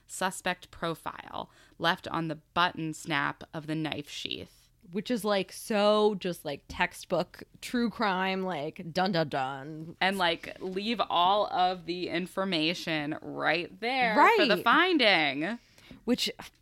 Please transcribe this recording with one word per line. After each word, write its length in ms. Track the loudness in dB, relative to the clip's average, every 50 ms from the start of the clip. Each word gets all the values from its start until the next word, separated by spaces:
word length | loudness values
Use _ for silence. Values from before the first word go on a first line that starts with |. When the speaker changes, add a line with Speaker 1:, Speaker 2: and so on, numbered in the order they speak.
| _
Speaker 1:
suspect 640 | -14 -6 -4 -4 -4 -4 -4 -4 -4 -4 -6 -8 -18
profile, 800 | -10 -6 -6 -6 -6 -6 -8 -10 -10 -12 -12 -12 -10 -10 -10 -12 _ -20 -20 _ _
left 300 | -2 0 0 0 0 -4
on 220 | -6 -4 -4 -4 -4
the 100 | -6 -8 -12 _ 0
button 400 | 2 2 2 0 -2 -6 -6 -6
snap 500 | -8 -4 -2 0 0 0 -2 -4 -6 -12 -12 -12
of 140 | -10 -6
the 80 | -4 -4
knife 340 | -4 -4 -4 -6 -8 -8 -10
sheath." 520 | -10 -10 -8 -8 -8 -10 -12 -14 _ _ _ _ _ _ -16 -10
Speaker 2:
Which 180 | -8 -6 -4 -2
is, 140 | -2 0 0
like, 280 | 2 2 2 0 -2 -8
so 640 | -10 -6 -2 2 4 4 6 6 6 4 4 2 0
just, 240 | -4 -6 -6 -6 -8
like, 200 | -8 -8 -10 -10
textbook 760 | -8 -4 -2 -2 -2 -4 -8 -6 -2 0 0 0 -2 -8 -18 -20 -20 -18 -16
true 280 | -8 -4 -2 0 0 0
crime, 540 | 0 0 0 0 0 0 0 0 -2 -2 -2
like, 480 | -4 -4 -4 -6 -6 -8 -10 -12 -4
dun, 220 | -2 0 0 2 2
dun, 160 | 0 0 0
dun. 680 | 0 -2 -2 -4 -6 -8 -10 -12 -12 -12 -12 -12 -4 0
Speaker 1:
And, 160 | 0 0 2
like, 400 | 2 2 0 0 -2 -6 -10 -12 -10
leave 420 | -10 -8 -6 -4 -2 -2 0 0 0 2
all 380 | 2 4 4 6 6 4 2
of 380 | 2 2 2 2 2 0 -2 -6
the 240 | -8 -6 -4 -4 -4
information 1080 | -2 -4 -4 -4 -4 -4 -2 0 0 2 2 0 0 -2 -2 -2 -2 -2 -2 -4 -6 -6
right 500 | -8 -10 -6 -2 0 2 2 0 -2 -6 -8 -8
there 340 | -4 -2 0 2 2 4 6 6 6 6 6
for 80 | 6 4
the 100 | 4 4
Speaker 2:
Right. 60 | 4 4
Speaker 1:
finding. 960 | 4 6 6 6 4 4 6 6 6 6 6 4 2 0 -2 -4 -4 -6 -8 _ _ _ -20 -20 -20 -20 -6 -2
Speaker 2:
Which, 260 | 0 0 0 0 -4 -4 -8 -14 -18 -20 _